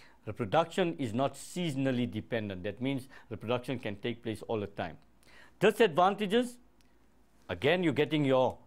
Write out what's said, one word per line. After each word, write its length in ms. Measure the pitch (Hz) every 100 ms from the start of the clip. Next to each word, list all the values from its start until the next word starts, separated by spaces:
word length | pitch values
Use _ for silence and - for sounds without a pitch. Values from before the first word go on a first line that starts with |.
| - -
Reproduction 720 | - 107 120 151 165 185 175 160
is 140 | 127
not 220 | 110 135
seasonally 720 | - - 180 175 135 135 123 120
dependent. 540 | 104 - 117 107 92
That 180 | 98 98
means 280 | 127 135 - - -
reproduction 520 | 113 107 123 127 123
can 160 | 110 101
take 260 | 120 117
place 180 | 117 107 -
all 140 | 113
the 80 | 101
time. 280 | - 90 - _ _ - - - -
Disadvantages, 1000 | 202 214 226 147 180 202 208 226 247 - - _ _ _ _ _ _ _ -
again, 340 | 90 127 180
you're 100 | 170
getting 320 | 139 151 156
your 320 | 143 131 123 95